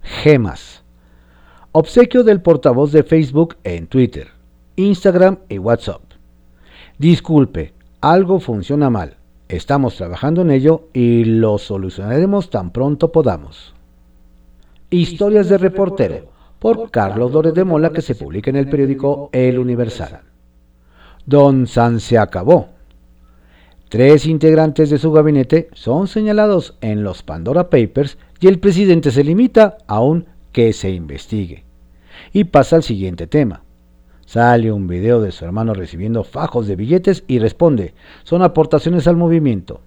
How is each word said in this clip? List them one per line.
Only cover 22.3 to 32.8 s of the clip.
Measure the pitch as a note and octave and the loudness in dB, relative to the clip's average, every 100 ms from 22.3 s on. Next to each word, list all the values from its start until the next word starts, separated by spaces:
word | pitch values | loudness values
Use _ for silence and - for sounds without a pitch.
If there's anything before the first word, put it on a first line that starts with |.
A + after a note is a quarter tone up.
| F#2 G2+ F3 - _ - _ _ _ _ _ _ _ _ _ _ | -4 2 2 0 _ -20 _ _ _ _ _ _ _ _ _ _
Tres | A2+ C3 D3+ D3 | 2 6 6 4
integrantes | D#3+ D#3 D#3 D#3 D3 D3+ | 2 4 4 2 0 0
de | D3 | 0
su | D#3+ | 2
gabinete | D#3 D3+ D3 B2+ D#3+ E3 | 2 4 2 2 0 -2
son | - - C#3+ G3 | -10 -4 -2 -2
señalados | G#3+ G#3+ G#3 G#3+ F#3 - - | -2 0 0 2 0 -4 -10
en | A2 G#2 | -6 -4
los | G#2 F2+ | -6 -8
Pandora | - E2+ E2+ D#3 F3 | -12 -10 -2 -2 2
Papers | C#3 A2 - C#3+ - _ - | 2 2 -2 -4 -8 _ 2
y | F#3 | 2
el | F#3 | 4
presidente | G3+ F3 G3+ E3 C#3+ | 0 2 2 2 2
se | B2 | 0
limita | D3 F3+ B3 A3+ G#3+ - - | 0 2 2 4 2 0 -6
a | G#2+ | 0
un | B2+ E3+ E3+ - - | 0 0 -4 -20 -8
"que | - A2+ | 0 0
se | G#2 F#2+ | 0 -6
investigue". | F#2 D#2 C#2 - G#2+ F2+ - - _ _ _ _ - - | -8 -10 -16 -8 -8 -8 -12 -20 _ _ _ _ -20 -4
Y | G3 G3 | -2 2
pasa | C#3 C3+ | 2 4
al | E3 | 0